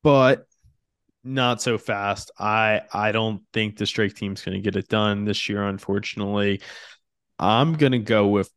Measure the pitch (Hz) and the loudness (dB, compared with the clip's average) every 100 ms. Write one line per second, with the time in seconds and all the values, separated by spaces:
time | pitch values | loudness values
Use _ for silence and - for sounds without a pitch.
0 | 156 139 131 139 - _ _ _ _ _ | 6 6 6 2 -4 _ _ _ _ _
1 | _ _ 127 135 123 117 - 110 - 101 | _ _ -8 -2 0 0 -2 -4 -4 -4
2 | 101 98 - - 104 107 110 107 - 101 | -4 -6 -8 -8 -2 2 2 0 -2 -4
3 | 107 107 110 104 _ - 110 107 104 - | -2 0 -2 -4 _ -4 -4 -4 -6 -2
4 | 104 - 101 98 - 95 101 95 90 110 | -2 -2 -10 -8 -8 -4 -2 -4 -2 0
5 | 107 101 104 101 - 101 101 98 - 101 | 0 0 -2 -4 -4 -4 -4 -6 -4 -4
6 | 104 - 101 104 101 98 - - - - | -4 -8 -4 -2 -2 -2 -8 -20 -20 -20
7 | _ _ _ _ 92 113 151 160 143 127 | _ _ _ _ 2 4 2 4 2 2
8 | 107 110 101 101 95 | 2 4 4 2 0